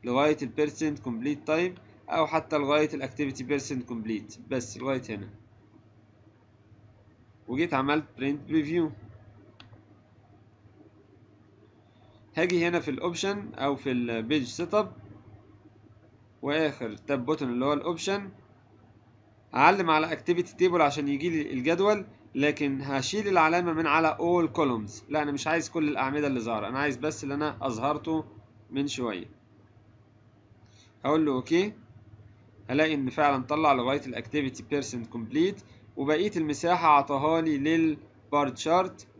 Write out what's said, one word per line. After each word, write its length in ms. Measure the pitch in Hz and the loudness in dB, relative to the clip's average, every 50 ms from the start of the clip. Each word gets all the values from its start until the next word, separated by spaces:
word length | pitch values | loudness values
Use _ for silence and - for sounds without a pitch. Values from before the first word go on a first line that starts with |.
| - | -4
لغاية 340 | 123 123 131 143 151 151 147 | 0 2 2 4 4 2 0
البيرسنت 580 | 143 120 104 - 151 147 147 - 160 156 147 143 | -2 -8 -2 -2 -2 -2 0 -4 -4 -4 -4 -4
كومبليت 480 | - 131 120 113 117 147 147 143 - | -6 -6 -6 -4 -2 -4 -4 -4 -2
تايب، 300 | - 156 160 175 185 180 - - - - - _ - | -2 0 0 0 -2 -4 -10 -20 -20 -20 -20 _ -4
او 180 | - - 160 | -2 0 0
حتى 300 | 151 160 160 156 - 160 | 0 0 -4 -2 0 -2
لغاية 360 | 151 143 135 147 151 151 151 - | 0 2 2 4 2 2 2 -2
الاكتيفيتي 500 | 139 135 135 - - 151 139 131 - 131 | -6 -8 -8 -6 -4 -4 -4 -4 -8 -4
بيرسنت 400 | 123 147 139 135 - 147 127 120 | -2 -2 -2 -2 -4 -6 -6 -6
كومبليت، 540 | - 123 117 107 110 110 104 - - - - - - | -8 -8 -8 -4 -4 -4 -4 -6 -10 -18 -20 -10 -6
بس 280 | 135 127 120 - - | -6 -6 -6 -6 -10
لغاية 240 | - 127 135 135 127 123 - | -8 -4 -4 -4 -4 -4 -6
هنا. 200 | 110 101 98 104 - - - _ - - - _ _ - _ - _ - _ _ _ _ _ - _ _ _ _ _ _ _ _ - - - - - - - - _ _ - _ _ _ _ | -10 -10 -10 -14 -16 -20 -20 _ -20 -20 -20 _ _ -20 _ -20 _ -20 _ _ _ _ _ -20 _ _ _ _ _ _ _ _ -20 -20 -20 -20 -20 -20 -20 -20 _ _ -20 _ _ _ _
وجيت 260 | - 123 135 165 170 147 | -6 -2 -2 -2 0 0
عملت 320 | 135 135 139 147 156 151 - - | 0 2 2 2 0 0 -4 -8
برنت 320 | - 131 139 143 143 - - | -4 -2 -2 -2 -4 -4 0
بريفيو. 420 | 156 160 147 147 165 175 165 151 - - - - - - - - - - - - - _ - - - - - _ - - _ _ _ - _ _ - - - - _ _ _ - _ - - - _ - 403 392 381 381 - - - _ - _ _ _ - - _ _ _ _ _ _ - - - - - - - | 0 0 0 2 0 0 0 0 -2 -10 -18 -20 -20 -20 -20 -20 -20 -20 -20 -20 -20 _ -20 -20 -20 -20 -20 _ -20 -20 _ _ _ -20 _ _ -20 -20 -20 -20 _ _ _ -20 _ -20 -20 -20 _ -20 -20 _ -20 -20 -20 -20 -20 _ -20 _ _ _ -20 -20 _ _ _ _ _ _ -20 -20 -20 -20 -20 -10 -2
هاجي 320 | 160 170 180 185 170 170 | 0 2 2 2 2 2
هنا 120 | 175 175 170 | 2 0 0
في 120 | - 156 | -2 -2
الاوبشن 640 | 131 135 - 180 175 165 - 196 202 208 202 - - | -6 -2 -4 -4 -4 -2 -2 -2 -2 -4 -6 -10 -8
او 220 | - 131 143 143 | -4 -2 -2 -2
في 160 | 135 - 139 | -2 -2 -2
البيج 520 | 127 123 120 120 117 113 110 113 151 151 127 | 0 0 0 -2 -2 -4 -2 0 0 0 0
سيت 300 | 123 - - 170 165 - | -2 -6 -8 -6 0 0
اب، 200 | 214 214 208 - - - - - - - - - - - - - - - - - - - - - - - - _ - - _ _ _ | 0 0 0 -6 -18 -20 -20 -20 -20 -20 -20 -20 -20 -20 -20 -20 -20 -20 -20 -20 -20 -20 -20 -20 -20 -20 -20 _ -20 -20 _ _ _
واخر 540 | - 135 147 156 160 151 139 - 127 110 104 | -4 -2 0 2 0 0 -2 -4 -8 -8 -8
تاب 300 | 107 - - 143 131 120 | -10 -4 -4 -4 -2 0
بوتن 240 | 127 156 151 147 127 | -2 -2 -2 -2 -2
اللي 160 | 120 123 127 | -2 0 0
هو 80 | 143 147 | 0 0
الاوبشن، 560 | 147 - 170 175 165 - - 196 202 202 190 - - - - - - _ _ - - - - - - _ _ _ _ _ _ _ _ _ _ - | 0 -2 -4 -6 -4 -2 -2 -2 -2 -4 -10 -16 -20 -20 -20 -20 -20 _ _ -20 -20 -20 -20 -20 -20 _ _ _ _ _ _ _ _ _ _ 2
هعلم 360 | 117 139 165 190 202 185 165 | 6 6 6 6 6 2 2
على 220 | 156 156 156 165 | 2 2 2 0
اكتيفيتي 440 | 165 - - - 175 170 175 - - | -4 -6 0 0 0 0 0 -4 0
تيبل 260 | - 175 185 175 175 | 2 2 2 4 4
عشان 260 | 156 143 139 151 143 | 4 4 2 0 -2
يجي 220 | 139 143 135 151 180 | -2 -2 -2 -2 -2
لي 240 | 165 156 147 - 143 | -2 -2 -4 -4 -4
الجدول. 520 | 127 123 151 165 170 196 208 214 208 190 - - - - - - | -2 0 0 0 2 2 2 2 0 -2 -10 -18 -20 -20 -10 -4
لكن 460 | 131 143 147 143 143 147 143 135 135 | 0 0 0 0 0 -2 -2 -2 -4
هشيل 460 | 135 139 139 135 131 - - 208 202 | -4 -4 -2 -2 -2 -2 -2 -2 0
العلامة 460 | 202 190 175 160 156 165 175 175 170 160 | 2 4 6 6 6 4 4 2 0 0
من 140 | 160 165 | 0 2
على 300 | 151 143 160 165 156 156 | 4 4 4 4 4 2
all 400 | - - 170 175 180 165 151 110 | 2 0 2 4 4 2 2 2
columns. 460 | - 156 139 123 110 107 101 - - - - | 2 2 2 2 0 -4 -6 -10 -14 -10 -4
لا، 140 | 143 151 147 | -2 -2 -2
أنا 80 | 147 | -2
مش 160 | 143 135 - | -4 -4 -2
عايز 220 | 156 160 170 160 - | 0 0 0 -2 -2
كل 200 | - 170 156 147 | -2 -2 0 0
الأعمدة 380 | 147 - 131 131 139 151 147 | 0 0 -2 -2 0 0 0
اللي 120 | 143 135 123 | 0 -2 -2
ظاهرة، 280 | 110 117 113 107 104 | -2 -2 -2 -2 -4
أنا 120 | 98 123 135 | -4 -4 -2
عايز 180 | 143 147 131 | -2 -2 -2
بس 260 | 120 147 156 156 - - | -2 -4 -4 -4 -4 -6
اللي 100 | 139 139 | -6 -4
أنا 240 | 143 151 151 - - | -2 -2 -4 -4 -4
أظهرته 640 | - 135 117 107 120 143 151 151 147 165 160 160 156 - - - - _ _ - - _ | -6 -4 -4 -2 -2 -2 -2 -2 -2 -2 -2 -2 -4 -6 -16 -20 -20 _ _ -20 -20 _
من 160 | - 135 143 | -4 -4 -4
شوية. 380 | 143 - - 123 117 101 90 - - - _ _ _ _ _ - _ _ - _ _ - - - _ _ _ _ - _ _ _ _ - - - - - - - - _ - - | -4 -4 -4 -4 -4 -4 -6 -10 -12 -18 _ _ _ _ _ -20 _ _ -20 _ _ -20 -20 -20 _ _ _ _ -20 _ _ _ _ -20 -20 -20 -20 -20 -20 -20 -20 _ -6 -2
هقول 200 | 131 151 160 156 | 2 2 4 4
له 60 | 147 | 2
أوكي، 420 | 135 127 127 - 160 170 196 214 214 - - - - - - - - - - - - - - - - - - - | 2 0 0 2 2 2 2 0 -4 -10 -20 -20 -20 -20 -20 -20 -20 -20 -20 -20 -20 -20 -20 -20 -20 -20 -8 -2
هلاقي 240 | 127 143 156 160 156 | 2 2 2 2 2
إن 160 | 147 135 127 | -2 -2 -4
فعلًا 340 | - - 151 143 139 131 123 | 0 2 4 4 4 2 0
طلع 300 | - 151 151 160 151 139 | -2 -2 2 4 4 4
لغاية 280 | 127 120 127 135 143 131 | 4 2 0 0 -2 -4
ال 180 | 135 120 117 113 | -6 -10 -10 -10
activity 360 | - - 151 143 131 127 - | -4 -2 -2 -2 -2 -6 -8
percent 580 | 101 - 147 143 131 - - 123 117 - - | -8 -4 -4 -4 -2 -4 -8 -8 -10 -8 -8
complete، 460 | 120 113 107 120 151 170 196 196 - - - - - - - - | -10 -8 -4 2 2 2 2 2 -4 -14 -20 -20 -20 -20 -16 -8
وبقية 340 | - 139 139 151 156 196 208 202 | -6 0 0 2 2 2 0 0
المساحة 500 | 180 160 151 147 143 - 170 180 170 170 | -2 -2 -2 -2 -2 2 2 2 4 6
عطاها 540 | 160 147 143 139 143 143 135 139 156 165 165 | 8 8 8 6 4 -2 0 2 2 2 2
لي 160 | 160 160 151 | 2 2 0
لل 400 | 139 139 156 165 165 160 160 151 143 - - _ - - - - | 0 2 2 2 4 4 2 0 -2 -8 -20 _ -20 -8 -2 0
bar 140 | 147 143 135 123 - - | 0 2 0 -2 -4 0
chart 420 | 156 165 180 185 185 - - - - _ _ | 2 2 2 2 0 -6 -12 -20 -20 _ _